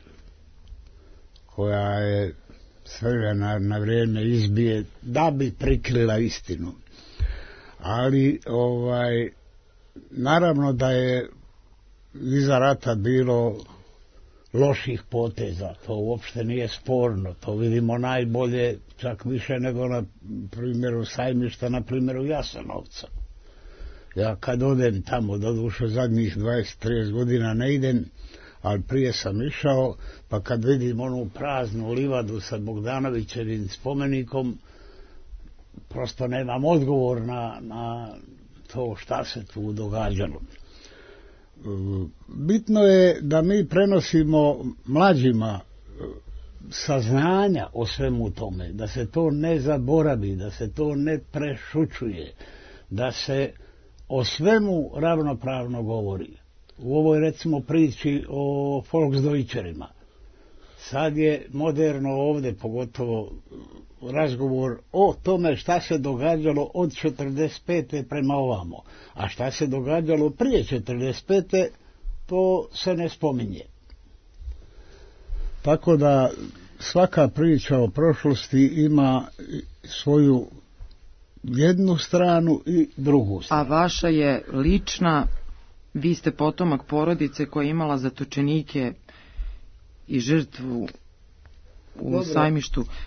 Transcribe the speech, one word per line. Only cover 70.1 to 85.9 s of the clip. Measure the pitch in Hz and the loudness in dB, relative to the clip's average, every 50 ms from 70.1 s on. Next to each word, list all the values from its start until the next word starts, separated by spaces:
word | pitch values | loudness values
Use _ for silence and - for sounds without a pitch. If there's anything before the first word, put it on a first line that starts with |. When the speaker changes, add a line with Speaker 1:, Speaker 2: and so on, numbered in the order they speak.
| 160 151 151 147 | 2 4 2 0
Speaker 1:
prije | 143 - 240 269 247 165 110 | 2 0 2 2 4 2 2
četrdeset | - 139 120 101 - 123 120 127 131 120 - - | 0 -4 -4 -4 -4 -4 -4 -2 -4 -4 -6 -2
pete, | - 190 196 180 - - 190 190 - - - - - - - - - - - - | 2 2 2 2 2 2 2 2 0 -2 -12 -20 -20 -20 -10 -10 -8 -8 -8 -8
to | - 180 185 190 185 185 175 - - - | -4 0 2 2 4 2 0 -2 -6 -10
se | - - 190 180 | -4 -2 0 0
ne | 165 170 160 | 0 -2 -4
spominje. | - - 160 151 135 123 117 98 92 76 - - - - - - - - - - - - _ - - - - - - - - - - - - - - - - - - - - - - - - - - - | -4 -2 -2 0 0 0 -4 -4 -6 -10 -12 -16 -20 -20 -20 -20 -20 -20 -20 -20 -20 -20 _ -20 -20 -14 -12 -12 -12 -12 -16 -20 -20 -20 -20 -20 -20 -20 -20 -20 -20 -20 -8 -6 -4 -2 -2 -4 -4 -4
Tako | - 147 156 156 - 175 165 | 0 0 0 2 4 4 4
da | 147 147 143 139 135 131 - - - - - - - - - - - | 6 6 6 6 4 4 2 0 -4 -12 -14 -16 -18 -20 -20 -18 -12
svaka | - - - 175 185 180 - 165 147 120 | -12 -2 2 4 4 4 6 4 4 4
priča | - 147 156 170 156 131 - - 143 127 | 4 2 4 4 4 2 2 2 2 2
o | 120 101 | 2 2
prošlosti | - 143 156 165 139 - - 147 135 110 - - - 131 139 | 2 2 4 4 2 4 2 2 2 2 -2 2 4 6 6
ima | 135 - 156 151 151 151 147 139 131 131 127 123 - - - - - - - - - - - - | 6 6 2 4 4 6 6 6 4 4 2 -2 -4 -12 -16 -12 -10 -10 -10 -10 -12 -18 -20 -16
svoju | - - - - 143 147 151 147 139 135 123 - - - - - _ - - - - - - - - - - - _ - - | -14 -12 -4 0 4 6 8 8 8 6 4 2 -2 -12 -20 -20 _ -20 -18 -18 -18 -18 -20 -20 -20 -20 -20 -20 _ -20 -12
jednu | - 123 120 127 151 175 185 180 190 185 170 | -8 -4 2 4 4 6 6 6 4 4 4
stranu | 147 - - - 175 180 180 170 165 165 165 151 - - | 2 0 2 2 4 6 6 6 4 4 4 2 2 0
i | 156 175 170 156 - - | 2 2 2 2 2 -2
drugu | - 135 147 143 139 110 98 98 92 | -2 2 4 6 6 4 2 -2 -4
stranu. | - - 156 151 | -2 0 0 0
Speaker 2:
A | 147 127 | 2 2
vaša | 147 160 175 175 - - - 170 | 2 4 4 2 0 0 0 2
je | 160 151 147 143 131 113 - - | 4 4 4 4 2 0 -2 -4
lična, | - 131 139 165 190 196 - - - - 180 170 156 147 - - - - - - - - - - - - - - | -2 2 4 4 4 4 2 -2 -2 0 2 4 4 4 2 2 0 -2 -4 -8 -12 -14 -18 -20 -20 -20 -20 -8